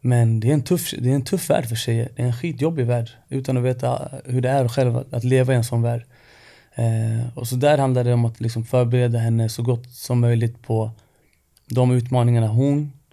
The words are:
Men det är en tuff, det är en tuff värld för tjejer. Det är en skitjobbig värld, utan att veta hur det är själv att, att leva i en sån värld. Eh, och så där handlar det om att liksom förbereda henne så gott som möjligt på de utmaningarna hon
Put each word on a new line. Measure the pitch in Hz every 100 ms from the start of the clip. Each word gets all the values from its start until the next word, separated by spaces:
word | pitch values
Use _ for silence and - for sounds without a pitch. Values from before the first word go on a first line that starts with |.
Men | 127 123 117 113
det | 113
är |
en | 151
tuff, | - 180 175 -
det | 123
är | 139
en | 135
tuff | 185 -
värld | - 120
för | 113
tjejer. | - 117 117 -
Det |
är | 123
en |
skitjobbig | 120 170 120 151 160 120
värld, | 120 113 - _
utan | 131 131 131
att |
veta | 127 127 123 127 135 131 -
hur | 127
det | 123
är | 135 123
själv | 120 127 120
att, | -
att | 120
leva | 120 127 127
i | 127
en |
sån | 117 117
värld. | 117 117 - - _ - - - _ -
Eh, | 117 113 113 113 120 117
och | 120
så | 127
där | 147 147
handlar | 135 127
det | 120
om | 120 117
att | 113
liksom | 117 117 113
förbereda | 127 120 123 123 117
henne | 113 113 113
så | 110
gott | 117 120 -
som | - - 123
möjligt | 120 117 117 120
på | - 113 110 113 _ _ _ _ _ _ _
de | 120 127
utmaningarna | 127 120 127 120 120 110
hon | 110 139 143 147 - _